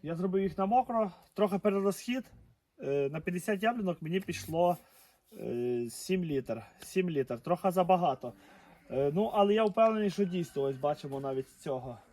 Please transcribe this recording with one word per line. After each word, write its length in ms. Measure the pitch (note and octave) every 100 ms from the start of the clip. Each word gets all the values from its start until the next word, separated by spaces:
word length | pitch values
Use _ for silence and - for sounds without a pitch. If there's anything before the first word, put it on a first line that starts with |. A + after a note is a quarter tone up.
Я 120 | D3 E3
зробив 280 | F#3 F#3+
їх 140 | G3 -
на 80 | F#3+
мокро, 460 | A#3+ B3 A#3 G#3 - _
трохи 240 | - G3+ G3
перерозхід. 680 | G#3+ G3 G3 F#3+ - B3+ - - - _ _ _
Е, 260 | C3+ C#3+ C#3
на 80 | D#3
п'ятдесят 440 | D#3 F3+ F#3+ G3+
яблінок 380 | A3 A#3+ F#3+ E3+
мені 180 | D#3 F#3
пішло, 580 | G3 F3+ - D#3+ F3 F3 - - _ _ _ -
е, 480 | A#2 A#2+ B2 B2 A#2+
сім 340 | - - F#3
літр. 380 | E3+ C#3 B2+ A2+ - -
Сім 300 | - F#3+ F3+
літр, 300 | D3+ B2+ D3
трохи 320 | - F3 G3
забагато. 640 | F3+ F3 F#3 F3 C3 - - - - - - -
Е, 180 | B2+ C#3+
ну, 180 | D#3+ A3
але 200 | G#3+ G3+
я 100 | G#3
впевнений, 460 | G#3+ F#3+ A3 A3 G#3
що 160 | F#3+ G3+
дійсно, 360 | F3+ E3 -
ось 160 | C#3 C3+
бачимо 420 | C#3+ D3 D3 C3+
навіть 300 | C#3 C3+ C3+
з 60 | -
цього. 420 | D#3+ C3 B2+ A#2 -